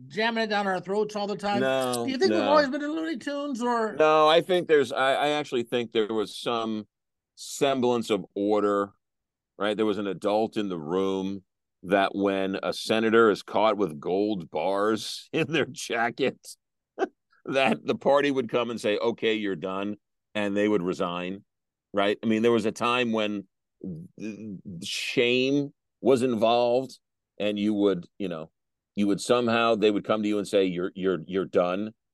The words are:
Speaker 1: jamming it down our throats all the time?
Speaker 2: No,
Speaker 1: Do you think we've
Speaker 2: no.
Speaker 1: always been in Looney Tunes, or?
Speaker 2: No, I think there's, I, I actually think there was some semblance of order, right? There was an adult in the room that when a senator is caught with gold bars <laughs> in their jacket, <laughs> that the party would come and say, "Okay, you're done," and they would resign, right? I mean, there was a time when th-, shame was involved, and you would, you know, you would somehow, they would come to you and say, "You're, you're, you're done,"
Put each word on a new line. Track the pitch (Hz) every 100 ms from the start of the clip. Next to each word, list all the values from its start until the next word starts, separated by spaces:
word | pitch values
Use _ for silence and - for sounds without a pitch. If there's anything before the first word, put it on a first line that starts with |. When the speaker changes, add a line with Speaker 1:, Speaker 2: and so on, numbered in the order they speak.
| 131
Speaker 1:
jamming | 165 226 226
it | 220
down | 208 196
our | 185
throats | 180 208 208 208
all | 202
the | 202
time? | 202 208
Speaker 2:
No, | 131 131 131 240
Speaker 1:
Do | -
you | 254
think | 381
we've | -
Speaker 2:
no. | -
Speaker 1:
always | 302 277
been | 285
in | 294
Looney | 320 320 262
Tunes, | 285 285 294 226
or? | 240 233 220 143
Speaker 2:
No, | 156 156 151
I | 170
think | 165 180 160
there's, | 147 120
I, | - 131
I | 110 147
actually | 151 143 127
think | 117 123 113
there | 117 107
was | 110 98 -
some | 127 117 110 107 107 _ _ _ _
semblance | - - - 143 135 123 120 110
of | 101 -
order, | 101 101 104 104 101 98 _ _ _ _ _ _ -
right? | 101 104
There | 107
was | 101
an | 101
adult | 82 101 107 110 110
in | 101
the | 87
room | 73 92 95 95 95 98 - _ _ _
that | 82 98 95
when | 98 98 98 95 95
a | 85
senator | - - 110 113 117 113
is | 90
caught | - 98 110 104
with | 90 73
gold | 87 95 107 98 -
bars | - 90 98 107 110 - - -
<laughs> |
in | 156 143
their | 156 110
jacket, | - - 113 117 117 123 - - - _ _ _ -
<laughs> | - _ _ _ -
that | 135 135 - -
the |
party | 113 151 143 143
would | 135 117
come | 123 117
and | 110
say, | 110 104
"Okay, | 117 - 110
you're | 110 101
done," | 87 95 95 104 104 _ _ _
and | 107 101 101
they | 104
would | 104
resign, | 87 87 90 87 90 98 - _ _ _ _
right? | 98 101 -
I | 113
mean, | 110
there | 117
was | 117 107
a |
time | 98 117 123 120
when | 110 107 101 - _ _ _ - 80 - -
th-, | 107 101 110 92 104 85
shame | 98 - - 135 120 127 135 143 143 - _ _
was | 107 131
involved, | 127 110 113 120 120 123 131 - _ _ _ -
and | 104 104
you | 107
would, | 101 101 90 82 -
you | 95
know, | 80 80 _ _ _ _ 104
you | 101
would | 95
somehow, | - 123 117 117 117 107
they | 107
would | 98
come | - 110
to | 104
you | 104
and | 95
say, | 101
"You're, | 95 87 95 98
you're, | 92 82 78
you're | 95
done," | 90 95 87 98 107 - _